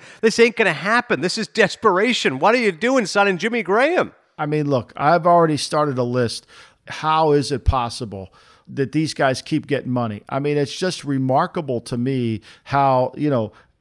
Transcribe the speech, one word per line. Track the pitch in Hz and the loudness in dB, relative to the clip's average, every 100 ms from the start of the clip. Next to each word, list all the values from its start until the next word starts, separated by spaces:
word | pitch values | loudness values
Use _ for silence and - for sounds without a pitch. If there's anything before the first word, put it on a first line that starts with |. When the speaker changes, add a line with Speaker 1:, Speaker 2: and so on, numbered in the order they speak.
| - - | -6 -2
Speaker 1:
This | 220 220 | 0 4
ain't | 233 | 2
gonna | - 202 | 4 0
happen. | 143 185 233 - 156 | 0 0 -2 0 -2
This | 175 - | -2 -4
is | 208 | -6
desperation. | 214 196 - 220 180 240 233 208 131 | 0 0 2 0 2 2 0 -2 2
What | 180 | 2
are | 247 | 4
you | 220 | 0
doing | 160 233 269 190 | 0 0 0 0
signing | 202 202 180 | 2 2 0
Jimmy | 214 233 | -2 -2
Graham? | 170 208 285 349 110 - _ - | 0 2 2 2 -2 -8 _ -8
Speaker 2:
I | 151 | -2
mean, | 151 143 | -2 0
look, | 131 104 - | 0 -2 -2
I've | 143 170 175 | 2 4 4
already | 175 165 147 | 4 4 0
started | - 156 151 127 | -2 -2 0 -2
a | |
list. | 123 123 117 - - - - _ - | -2 0 -2 -4 -14 -20 -20 _ -16
How | - 156 156 160 | -6 0 2 4
is | 147 143 | 2 0
it | 135 | -2
possible | - 135 117 - 113 98 92 _ _ _ - | 0 0 -2 -6 -10 -10 -14 _ _ _ -12
that | 127 127 | -6 -2
these | 151 160 | -2 -2
guys | - 139 127 | 0 0 0
keep | - 151 117 | -4 -4 -2
getting | 135 131 | -4 -2
money? | 123 117 104 - | -2 -2 -6 -8
I | 135 | -4
mean, | 147 147 | -2 0
it's | 139 - | -2 -2
just | 185 - | -6 -6
remarkable | 143 135 131 135 175 185 139 120 | -4 -2 0 0 0 -4 -6 -6
to | - 123 | -4 -4
me | 123 135 117 110 - - | -2 -2 -2 -4 -8 -20
how, | - 139 139 127 127 - | -4 0 2 2 0 -2
you | 147 | -2
know, | 127 107 - _ _ | 0 -2 -8 _ _